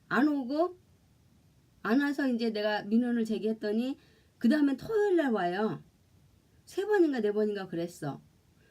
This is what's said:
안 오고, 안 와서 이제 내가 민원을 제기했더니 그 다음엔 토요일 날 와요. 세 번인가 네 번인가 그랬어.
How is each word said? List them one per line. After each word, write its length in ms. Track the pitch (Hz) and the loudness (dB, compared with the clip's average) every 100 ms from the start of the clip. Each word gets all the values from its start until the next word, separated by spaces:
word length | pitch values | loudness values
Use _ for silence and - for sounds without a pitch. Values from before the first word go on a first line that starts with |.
| - | -4
안 180 | 202 302 | 2 2
오고, 520 | 285 240 294 359 359 _ _ _ _ _ _ _ _ _ _ | 0 -2 0 -2 -2 _ _ _ _ _ _ _ _ _ _
안 180 | 190 247 | 0 0
와서 260 | 285 285 269 | 0 -2 -2
이제 280 | 233 233 | 0 -2
내가 300 | 214 208 214 | -2 -2 -2
민원을 420 | 202 226 247 240 220 | 0 0 2 -2 -2
제기했더니 720 | 208 208 220 208 214 254 294 - _ _ - | -2 -4 -4 -2 -2 -4 -6 -14 _ _ 0
그 100 | 233 | 2
다음엔 300 | 302 285 269 | 4 2 0
토요일 380 | - 440 415 349 | -2 0 2 2
날 140 | 285 | 2
와요. 540 | 214 175 180 220 151 - _ _ _ _ _ _ _ | 0 0 0 -2 -4 -12 _ _ _ _ _ _ _
세 220 | - - 403 | -12 -4 2
번인가 340 | 415 330 254 | 4 4 4
네 120 | 208 | 0
번인가 340 | 208 214 202 190 | 2 0 -2 -6
그랬어. 540 | 170 170 - 160 - - _ _ _ _ | -6 -6 -6 -8 -8 -14 _ _ _ _